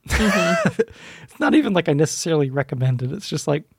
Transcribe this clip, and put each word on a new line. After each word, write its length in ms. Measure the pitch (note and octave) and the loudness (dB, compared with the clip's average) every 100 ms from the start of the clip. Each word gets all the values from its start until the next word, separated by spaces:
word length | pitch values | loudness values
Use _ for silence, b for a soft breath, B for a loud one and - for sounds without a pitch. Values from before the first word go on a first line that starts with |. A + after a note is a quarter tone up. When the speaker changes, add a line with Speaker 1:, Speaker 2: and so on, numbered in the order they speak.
| - | -4
Speaker 1:
Mm-hmm. 720 | - G#3+ D#5+ E5 E5 D5+ - - | 0 2 2 2 2 0 0 -4
Speaker 2:
<laughs> 360 | - - - | -6 -20 -20
It's 160 | - - | -14 -4
not 140 | D4+ | 2
even, 200 | D4+ B3+ | 2 2
like, 160 | F3+ D#3+ | 0 2
I 20 | |
necessarily 560 | C#3+ D3+ - E3+ D#3 C#3 | 2 2 -2 -2 0 0
recommend 540 | C3+ C3+ C3+ C3 B2 | -2 -4 0 0 0
it. 100 | B2+ | -4
It's 160 | G3+ - | -8 -6
just, 180 | D#3 - | -6 -2
like, 180 | D3 - | -4 -4